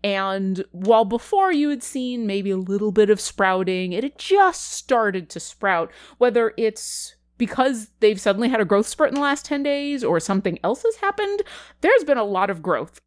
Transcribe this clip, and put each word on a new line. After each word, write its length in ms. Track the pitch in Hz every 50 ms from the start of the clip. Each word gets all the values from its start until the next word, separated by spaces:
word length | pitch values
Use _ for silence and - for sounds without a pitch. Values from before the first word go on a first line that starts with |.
| -
And 600 | 202 196 196 196 196 190 196 196 190 190 175 - _
while 340 | - 175 190 202 233 220 226
before 460 | 196 233 233 - - - 392 381 381
you 180 | 349 285 294 294
had 140 | 294 240 -
seen 440 | - - 269 254 247 247 240 226
maybe 240 | 208 196 202 190 196
a 60 | 196
little 340 | 190 185 180 196 202 214 214
bit 180 | 185 214 214 196
of 120 | 214 196
sprouting, 720 | - - - - 196 190 185 190 190 185 185 185 185 180 180
it 100 | 202 254
had 140 | 285 _ -
just 520 | - - 381 403 392 370 339 - - - -
started 560 | - - - 262 233 220 208 185 185 170 -
to 100 | - 170
sprout. 520 | - - - _ - 196 185 170 165 - - - - - - _
Whether 340 | 247 247 208 240 233 220 -
it's 580 | - 226 220 214 - - - - - - - _ _ _ _ _ _
because 500 | - - - - 262 269 269 226 214 _ _ _
they've 200 | 220 208 214 190
suddenly 300 | - 208 196 196 240 233
had 100 | 254 220
a 40 | 214
growth 220 | 160 208 202 220
spurt 220 | - - - 311 -
in 60 | -
the 60 | 285
last 240 | 285 285 277 294 -
ten 180 | - 302 285 277
days 400 | 285 285 285 285 285 285 269 240
or 160 | - 175 165
something 400 | - - 196 190 - - 175 - -
else 200 | 175 240 - -
has 140 | 453 440
happened, 440 | - - 392 403 415 415 392 403 403 403 - - - - - - _
there's 220 | - 330 494 494 330
been 140 | 294 277
a 60 | 247 214
lot 260 | 202 202 185 196 202
of 100 | 190 165
growth. 380 | 151 185 165 117 131 170 _ - _